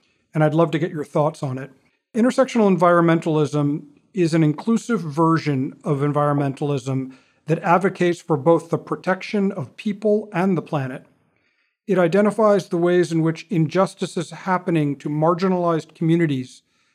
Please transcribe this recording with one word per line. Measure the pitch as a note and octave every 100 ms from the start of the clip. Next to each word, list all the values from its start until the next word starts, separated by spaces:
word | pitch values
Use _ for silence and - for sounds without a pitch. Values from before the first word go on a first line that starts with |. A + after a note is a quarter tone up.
| _ _ _
and | D#3+
I'd | D3+
love | D3+ E3
to | D#3+
get | C3
your | D#3
thoughts | C#3+ E3 D3+ D#3+
on | C#3 B2+
it. | C3 - _ _ _
"Intersectional | A#3 B3 - B3+ A#3 G#3
environmentalism | F3+ F3 F3 E3 E3 E3 D#3 C#3+ D3 C#3+ D#3 - _ _
is | G3 E3
an | E3
inclusive | D3+ D3+ - A3+ - A3
version | E3 C#3+ E3 D#3+ D3 C3+ C3+ -
of | - C#3
environmentalism | D3 C#3+ D3 C#3+ C#3 C3 D3 C#3+ B2 C3+ C3 - _ _ -
that | E3
advocates | F#3+ F3+ F#3+ F#3+ F3+ E3+
for | - D3+
both | B2+ E3 D#3+
the | D#3
protection | - D#3 - F#3 - G#3+ G3
of | F#3+ C3 -
people | G#3+ G3+ G#3+ G#3 -
and | E3+ G3 E3+
the |
planet. | - D#3 C3 C#3+ - _ _ _ _ _ _ _ -
It | F#3
identifies | E3+ G3 G#3 G3+ G#3+ G3+ -
the | F3
ways | F3 F3 E3
in | E3
which | D#3+ D#3+ -
injustices | F3 D#3 F3+ G3 - F3+ - D#3
happening | D#3+ - F#3 F#3 E3 D3 C3+
to | D#3+
marginalized | D3+ D#3 E3+ F#3+ F3+ E3+ D#3+ -
communities | _ E3 E3+ E3 C3+ B2 - _ _ _